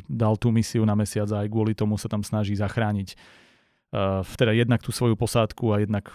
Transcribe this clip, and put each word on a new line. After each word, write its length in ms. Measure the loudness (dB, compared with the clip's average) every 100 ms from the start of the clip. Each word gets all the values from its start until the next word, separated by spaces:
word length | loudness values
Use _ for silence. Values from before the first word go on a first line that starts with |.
| -6
dal 300 | 0 2 2
tú 120 | 2
misiu 340 | 2 2 2
na 100 | 2
mesiac 320 | 2 0 -2 -2
a 140 | -2
aj 80 | -2
kvôli 240 | 0 0
tomu 220 | 0 0 -2
sa 100 | -2
tam 160 | -4
snaží 320 | -2 -2 0
zachrániť, 560 | -2 -2 -2 0 -2 -6
eh, 1120 | -12 -20 -20 _ _ _ _ _ -2 0 -2
teda 300 | -4 0 2
jednak 260 | 4 2 0
tú 120 | -2
svoju 240 | -2 0 0
posádku 540 | 0 0 0 0 0
a 100 | 0
jednak 280 | 0 -2 -6